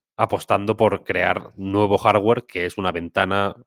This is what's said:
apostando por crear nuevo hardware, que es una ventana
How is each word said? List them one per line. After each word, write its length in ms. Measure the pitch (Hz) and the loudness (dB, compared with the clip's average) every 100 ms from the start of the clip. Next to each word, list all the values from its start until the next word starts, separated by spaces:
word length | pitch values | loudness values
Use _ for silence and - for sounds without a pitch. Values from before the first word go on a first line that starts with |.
| _ - | _ -2
apostando 600 | 113 98 - 101 101 104 | -2 -2 0 0 0 2
por 280 | 107 95 | 2 2
crear 480 | - 90 90 92 - - | -4 -2 0 -2 -6 -10
nuevo 420 | 98 101 101 101 | -4 0 2 2
hardware, 460 | 110 101 104 120 - | 4 2 2 0 -2
que 200 | 92 87 | -8 -6
es 120 | - | -4
una 120 | 92 | -4
ventana 640 | 85 85 95 95 98 98 - | -4 -6 -2 0 0 -2 -6